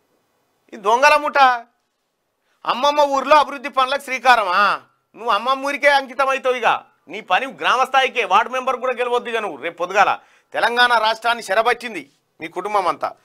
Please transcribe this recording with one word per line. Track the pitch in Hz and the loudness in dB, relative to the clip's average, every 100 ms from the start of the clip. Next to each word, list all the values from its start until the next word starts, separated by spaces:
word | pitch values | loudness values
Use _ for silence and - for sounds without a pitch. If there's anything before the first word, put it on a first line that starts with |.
| _ _ _ _ _ _ _ | _ _ _ _ _ _ _
ఈ | 247 | -6
దొంగల | 202 254 285 294 | 0 4 4 4
ముఠ. | 294 285 269 240 233 _ _ _ _ _ _ _ _ _ - | 2 4 4 4 -6 _ _ _ _ _ _ _ _ _ -6
అమ్మమ్మ | 214 285 294 | 0 0 2
ఊర్లో | 285 269 254 302 | 0 0 2 2
అభివృద్ధి | 262 277 269 | 2 -4 -8
పనులకు | 262 262 277 | -4 -2 -4
శ్రీకారమా? | 277 254 240 240 196 180 202 151 - _ _ 160 | -6 -2 2 4 2 0 0 -2 -8 _ _ -12
నువ్వు | 233 | -4
అమ్మమ్మ | 208 240 269 277 | -2 -2 -4 -4
ఊరికే | 285 285 | 0 2
అంకితం | 277 269 262 262 | 2 0 -4 -2
అవుతావు. | 262 254 | -2 -2
ఇక | 254 220 131 - _ _ | -2 0 -2 -4 _ _
నీ | 185 | -16
పని | - 185 262 | -2 -2 -2
గ్రామ | 175 165 226 | -4 0 0
స్థాయికే, | 254 269 262 233 | 2 2 0 -2
వార్డు | 196 190 233 | 0 2 2
మెంబర్ | 254 254 254 | -2 -4 -4
కూడా | 254 | -4
గెలవద్దు. | 233 247 240 233 | -4 -2 -2 -4
ఇక | 226 | -6
నువ్వు | 208 143 | -6 -8
రేపు | 156 170 | -10 -8
పొద్దుగాల | 175 196 180 117 - _ _ | -4 2 2 2 -8 _ _
తెలంగాణ | 143 202 240 247 233 | -2 0 2 2 4
రాష్ట్రాన్ని | 220 226 233 233 | 0 -2 -2 -4
చెరబట్టింది | 208 196 233 233 233 196 131 _ _ _ | 0 0 0 -2 -6 -12 -14 _ _ _
మీ | 160 | -12
కుటుంబం | 180 190 208 175 | -10 -4 -2 -2
అంతా. | 135 104 - | -4 -6 -10